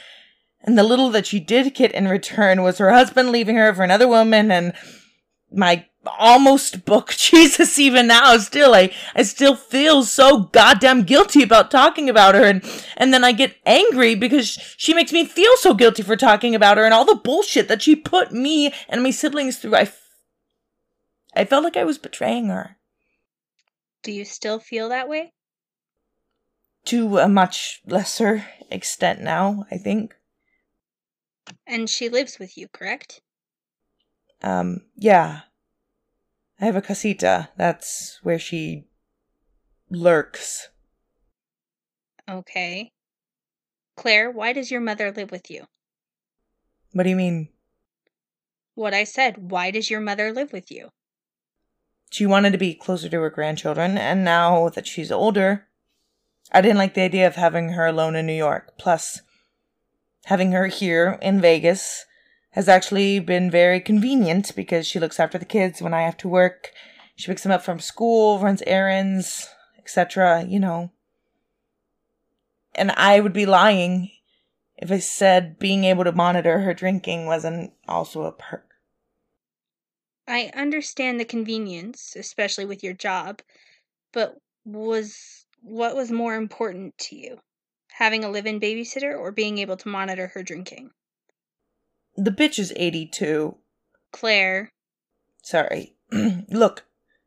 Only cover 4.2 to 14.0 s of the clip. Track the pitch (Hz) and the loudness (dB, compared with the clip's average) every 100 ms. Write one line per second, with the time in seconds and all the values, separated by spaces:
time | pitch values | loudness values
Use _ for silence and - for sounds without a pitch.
4.2 | 226 220 214 180 175 - - - _ _ | 4 4 4 2 -2 -8 -16 -20 _ _
5.2 | _ _ _ 190 180 175 - _ - - | _ _ _ -2 0 0 -2 _ -14 2
6.2 | 220 247 269 269 - 190 - 208 - - | 6 8 8 4 2 -8 0 0 0 -2
7.2 | - 330 311 - 339 - 277 247 240 233 | 6 8 8 6 2 4 4 4 6 6
8.2 | 262 233 202 285 285 214 190 - - - | 8 6 4 4 8 8 6 2 -8 -2
9.2 | 208 - 277 269 - 262 302 294 233 - | -2 2 2 2 -2 0 4 4 4 6
10.2 | 269 277 190 233 214 220 262 254 180 277 | 6 6 6 6 8 8 6 4 4 4
11.2 | 403 294 233 220 190 269 285 330 277 220 | 6 6 6 6 6 6 4 2 2 6
12.2 | 196 196 214 190 - - - - 262 262 | 8 8 6 4 -2 -16 -12 -2 2 4
13.2 | 247 220 269 - - 247 440 254 | 4 2 0 0 2 4 4 4